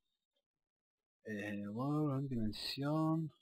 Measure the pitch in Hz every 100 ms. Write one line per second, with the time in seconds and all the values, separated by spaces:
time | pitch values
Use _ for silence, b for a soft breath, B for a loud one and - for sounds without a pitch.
0 | _ _ _ _ _ _ _ _ _ _
1 | _ _ 110 107 101 101 101 110 139 151
2 | 151 135 139 120 107 101 - - 143 156
3 | 160 160 160 -